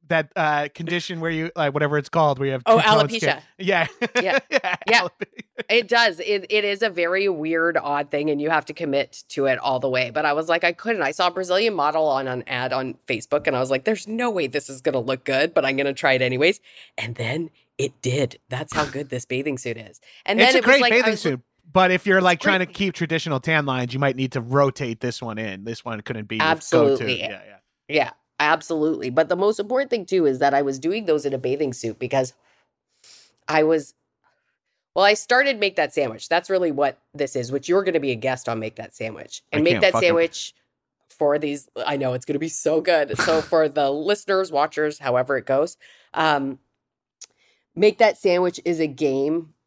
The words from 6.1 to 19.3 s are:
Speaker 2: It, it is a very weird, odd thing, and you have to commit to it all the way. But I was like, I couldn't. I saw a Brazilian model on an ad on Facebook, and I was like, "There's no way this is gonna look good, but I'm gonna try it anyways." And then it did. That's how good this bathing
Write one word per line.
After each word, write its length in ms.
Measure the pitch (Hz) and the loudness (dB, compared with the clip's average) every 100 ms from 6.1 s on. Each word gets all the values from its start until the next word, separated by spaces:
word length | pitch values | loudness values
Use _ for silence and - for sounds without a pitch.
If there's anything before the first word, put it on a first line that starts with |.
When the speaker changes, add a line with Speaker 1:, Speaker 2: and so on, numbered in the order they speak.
| 165 | 0
Speaker 2:
It, 240 | 180 202 185 | -2 -2 0
it 140 | 214 | 0
is 180 | 202 202 | 0 0
a 80 | 220 | -2
very 380 | 175 170 185 202 | 0 0 0 0
weird, 480 | 165 156 165 165 160 | -2 -2 0 2 0
odd 320 | 143 143 143 | 0 -2 -2
thing, 180 | 147 151 | -2 -2
and 140 | 147 | -2
you 80 | 151 | 0
have 160 | 160 147 | 0 -2
to 80 | |
commit 500 | 147 160 139 - - - | -8 -2 -2 -2 -10 -12
to 160 | - 139 | -2 0
it 120 | 127 | 0
all 220 | 139 131 | 0 -2
the 80 | 135 | 0
way. 220 | 127 123 | 0 -2
But 160 | 147 151 | -2 0
I 80 | |
was 140 | 147 160 | 0 0
like, 140 | 170 | 0
I 80 | 170 | 0
couldn't. 280 | 170 220 214 | -2 -4 -2
I 100 | 143 | -2
saw 160 | 151 180 | 0 0
a 20 | |
Brazilian 420 | 170 185 180 226 | 0 0 2 2
model 340 | 190 143 156 156 | 2 0 2 2
on 200 | 135 131 | 0 -2
an 160 | 127 - | -6 -6
ad 280 | 127 127 | -4 -2
on 240 | 131 131 - - | -2 -4 -10 -6
Facebook, 400 | 117 - 147 147 | -6 -2 0 0
and 100 | 131 | 0
I 40 | |
was 100 | 131 | 0
like, 140 | 135 | 0
"There's 220 | 165 214 202 | 0 -2 -4
no 220 | 226 247 | -4 -2
way 200 | 202 139 | -2 -2
this 200 | 143 - | -4 -6
is 120 | 131 | -4
gonna 160 | 156 135 | -2 -2
look 240 | 117 131 | -2 -4
good, 300 | - 135 160 | -2 0 2
but 100 | 165 | 0
I'm 120 | 135 135 | 0 -2
gonna 180 | 139 | -2
try 180 | 135 143 | 0 0
it 80 | 131 | 2
anyways." 400 | 127 127 160 214 _ - - - | 0 2 2 0 _ -20 -16 -10
And 160 | 117 | -10
then 340 | 117 117 151 165 _ _ - | -6 -6 -4 -8 _ _ -6
it 240 | 135 _ | -6 _
did. 360 | 127 131 127 - _ | -2 -2 -2 -6 _
That's 240 | 127 156 | -10 -6
how 100 | - | -4
good 240 | 143 135 139 | -4 -6 -8
this 160 | 123 | -10
bathing 320 | - | -6